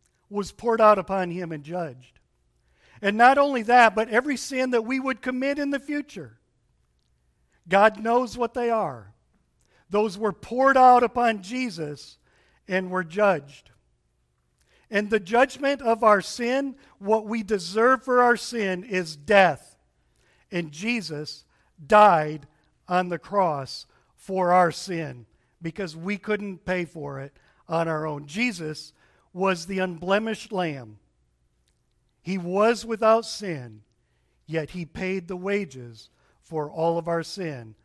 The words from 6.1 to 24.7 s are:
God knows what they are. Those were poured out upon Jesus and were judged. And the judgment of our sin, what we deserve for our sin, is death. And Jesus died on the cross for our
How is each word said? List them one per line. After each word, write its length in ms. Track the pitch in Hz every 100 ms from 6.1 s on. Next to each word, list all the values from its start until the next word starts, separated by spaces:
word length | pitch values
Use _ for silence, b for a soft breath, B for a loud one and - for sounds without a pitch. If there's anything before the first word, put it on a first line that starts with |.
| 196 123 _ _ _ _ _ _ _ _ _ _ _ _ _ 170
God 320 | 190 214 202
knows 380 | 226 240 247 247
what 160 | 233
they 160 | 247 240
are. 420 | 226 170 123 101 _ _ _ _ _ _ _ -
Those 300 | 202 214 190
were 140 | 214
poured 440 | - - 247 269 262
out 240 | 254 247
upon 400 | 240 240 240 214
Jesus 800 | 185 254 254 165 151 143 - - _ _ _ _ -
and 240 | 190 185
were 120 | 185
judged. 680 | 170 185 202 160 143 - _ _ _ _ _ _ _ _ _ _ _ _ _
And 180 | 208 208
the 100 | 214
judgment 640 | 175 233 269 - 277 277
of 220 | 247 226
our 180 | 220 208
sin, 540 | - - 240 269 277 240 b b
what 260 | 196 220 214
we 160 | 226
deserve 640 | 196 208 170 208 240 262
for 180 | 269 247
our 160 | 247 240
sin, 460 | - 240 196 180
is 320 | 233 185 165 147
death. 600 | 143 202 180 135 - _ _ _ _ _ _ _ _
And 200 | 180 160
Jesus 720 | 147 214 240 160 151 151 - _ _ _ _ 139
died 640 | 208 208 165 151 156 - _ _ _ -
on 220 | 180 180
the 80 | 170
cross 680 | - 202 180 143 131 - - _ _ _
for 380 | - 190 175
our 180 | 180 175